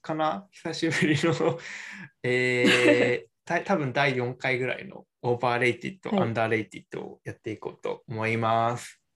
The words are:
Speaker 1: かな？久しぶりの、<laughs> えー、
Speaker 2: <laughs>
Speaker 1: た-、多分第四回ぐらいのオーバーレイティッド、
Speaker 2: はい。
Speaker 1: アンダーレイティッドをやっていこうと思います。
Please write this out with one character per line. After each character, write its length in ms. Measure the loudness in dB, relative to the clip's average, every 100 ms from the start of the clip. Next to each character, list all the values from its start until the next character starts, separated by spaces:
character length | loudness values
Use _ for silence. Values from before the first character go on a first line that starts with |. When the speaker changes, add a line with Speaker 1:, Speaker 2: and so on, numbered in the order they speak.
Speaker 1:
か 140 | -6 -2
な？ 320 | 0 -2 -8
久 240 | -12 -10
し 160 | -4 -2
ぶ 180 | 2 2
り 80 | 4
の、 380 | 2 2 0 -2 -6 -14 -14
<laughs> 340 | -16 -18 _
え 1040 | 0 2 2 4 4 6 6 6 4 0 -4
ー、 20 | _
Speaker 2:
<laughs> 80 | -4
Speaker 1:
た-、 160 | -4
多 160 | 0 0
分 160 | 0
第 240 | 0 0 0
四 180 | -2 -4
回 220 | -4 -2
ぐ 80 | -2
ら 140 | -6
い 80 | -10
の 180 | -18 -20 _
オ 140 | -2 0
ー 40 |
バ 180 | 0 2
ー 20 |
レ 100 | 2
イ 100 | 0
テ 100 | -4
ィ 100 | -10
ッ 0 |
ド、 80 | -2
Speaker 2:
は 80 | 0
い。 20 |
Speaker 1:
ア 40 | 2
ン 80 |
ダ 140 | 2 2
ー 20 |
レ 100 | 0
イ 80 | -2
テ 100 | -10
ィ 20 |
ッ 40 | -12
ド 120 | -12
を 180 | -12 -12
や 100 | -14
っ 20 | -12
て 160 | -10
い 80 | -10
こ 160 | -10 -8
う 40 |
と 220 | -8 -8 -8
思 200 | -4 -2
い 100 | 0
ま 380 | 2 2 2 -2
す。 220 | -8 -18 _